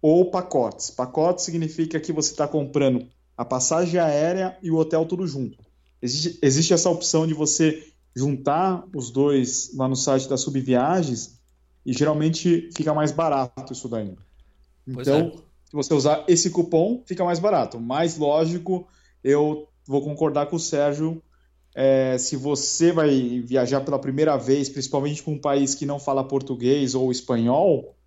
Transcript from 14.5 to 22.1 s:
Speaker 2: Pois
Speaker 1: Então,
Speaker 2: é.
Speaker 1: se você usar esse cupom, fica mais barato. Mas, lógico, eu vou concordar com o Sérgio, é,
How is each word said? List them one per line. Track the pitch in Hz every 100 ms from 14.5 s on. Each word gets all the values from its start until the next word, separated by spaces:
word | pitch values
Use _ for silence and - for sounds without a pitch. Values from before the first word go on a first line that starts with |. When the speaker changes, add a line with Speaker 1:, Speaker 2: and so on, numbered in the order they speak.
| _ _ _ -
Speaker 2:
Pois | 127 131
Speaker 1:
Então, | 143
Speaker 2:
é. | 170
Speaker 1:
se | - - _ _
você | 147 139
usar | 151 139 156 -
esse | 170 185
cupom, | 175 170 165 185 247 -
fica | 180 175
mais | 170
barato. | 196 180 113 117
Mas, | 117 135 170 165
lógico, | 147 151 160 175 165 185 185 _ _ _
eu | 131 143 151 151 - _ -
vou | 139
concordar | 143 147 160 139 147
com | 170
o |
Sérgio, | 165 147 147 143 160 165 _ _ _ _ _ -
é, | 135 135 131